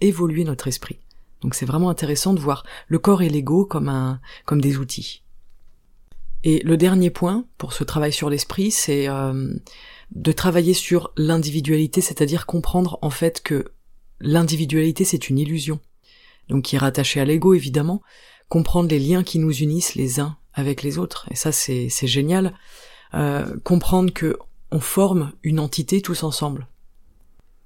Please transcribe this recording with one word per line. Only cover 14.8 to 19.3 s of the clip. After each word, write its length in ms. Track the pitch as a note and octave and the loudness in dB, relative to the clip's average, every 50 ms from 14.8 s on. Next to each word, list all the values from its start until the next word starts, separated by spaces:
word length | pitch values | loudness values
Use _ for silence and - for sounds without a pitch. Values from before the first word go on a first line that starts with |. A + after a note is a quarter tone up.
| D#3 E3 D#3+ - F#3+ | 2 2 2 0 0
c'est 240 | - - C#3 - - | 0 0 -2 -2 0
une 80 | C3+ C3+ | 0 0
illusion, 420 | D3+ D3 D#3+ D#3+ C#3 D3+ D#3 D3 - - _ - _ _ - _ _ - _ _ - - | 0 0 -2 -4 -4 -4 -6 -6 -8 -14 _ -20 _ _ -20 _ _ -20 _ _ -8 -2
donc 160 | C3 C#3 B2+ | -2 -2 0
qui 120 | - - | 0 0
est 40 | C#3 | 0
rattachée 400 | C3+ C3+ C3+ D3 C3+ - - C#3+ | 0 2 0 0 -2 0 0 0
à 60 | C3+ | 2
l'ego 280 | C#3 D#3 E3 D#3 F#3+ F#3+ | 2 2 4 6 6 6
évidemment, 480 | F3 C3 C#3 C3 D3+ D3 E3 F3+ G#3 - _ - - - - - _ _ - | 6 4 0 -2 0 0 0 -2 -4 -6 _ -20 -20 -20 -20 -20 _ _ -2
comprendre 420 | - E3 D#3+ - - F3 F3 E3 | 0 2 2 4 2 2 2 2
les 100 | D#3 C#3+ | 2 2
liens 240 | C3+ D3 F3+ F3+ F3+ | 2 2 2 2 2
qui 160 | - | 0